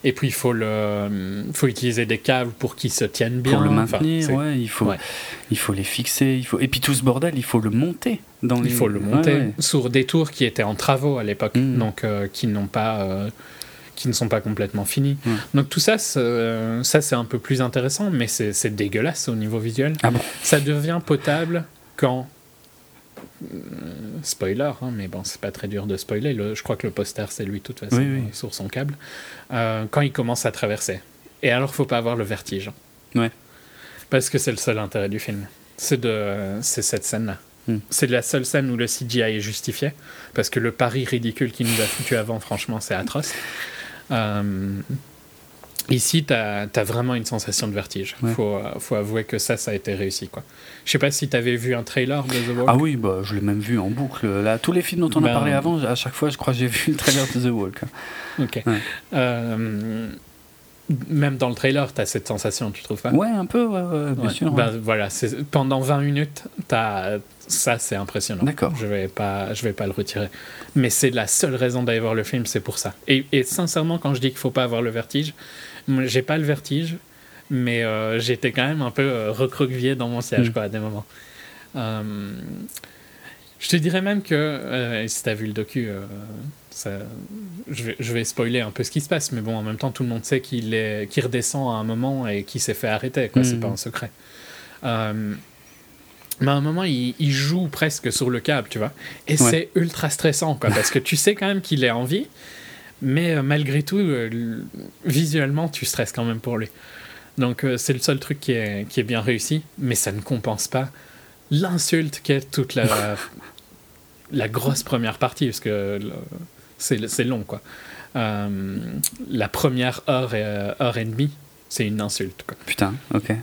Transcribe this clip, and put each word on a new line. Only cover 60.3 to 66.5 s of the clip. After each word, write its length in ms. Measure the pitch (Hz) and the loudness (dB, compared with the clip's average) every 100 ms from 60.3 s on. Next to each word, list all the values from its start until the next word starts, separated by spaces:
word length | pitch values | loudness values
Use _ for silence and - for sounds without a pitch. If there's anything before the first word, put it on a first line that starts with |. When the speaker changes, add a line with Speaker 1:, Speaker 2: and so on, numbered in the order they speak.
| - - - - - - 143 - | -20 -20 -20 -20 -20 -2 -2 2
Speaker 1:
même 260 | 156 143 135 | 2 2 4
dans 140 | 127 | 0
le 60 | 120 | 2
trailer, 360 | 135 135 139 | 2 2 0
t'as 120 | - 104 | -2 -2
cette 240 | 110 - | -2 -2
sensation, 420 | 107 107 - 110 | -2 -2 -2 -4
tu 100 | 104 | -6
trouves 200 | - 107 | -6 -4
pas ? 100 | 120 | 2
Speaker 2:
Ouais, 160 | 147 214 | 4 4
un 180 | 220 - | 0 0
peu, 200 | 240 233 | 0 2
ouais, 160 | 196 | 0
ouais, 300 | 175 156 147 | 0 0 0
bien 100 | 131 113 | 0 0
Speaker 1:
Ouais. 40 | |
Speaker 2:
sûr, 180 | - 165 | 0 2
Speaker 1:
Ben, 200 | 123 113 | 4 2
Speaker 2:
ouais. 80 | 113 | 0
Speaker 1:
voilà, 280 | 110 110 101 | 0 2 0
c'est, 340 | - 113 120 | 0 -2 -2
pendant 380 | 147 151 131 135 | 0 2 4 2
vingt 180 | 131 143 | 2 2
minutes, 440 | 143 143 147 143 - | 2 2 0 -4 -14